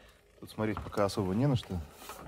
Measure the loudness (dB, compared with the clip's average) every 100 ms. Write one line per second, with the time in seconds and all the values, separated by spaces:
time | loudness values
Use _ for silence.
0 | -20 -20 _ -20 -12 -2 -2 -2 -4 2
1 | 2 2 2 4 4 2 0 -6 -6 -14
2 | -16 -14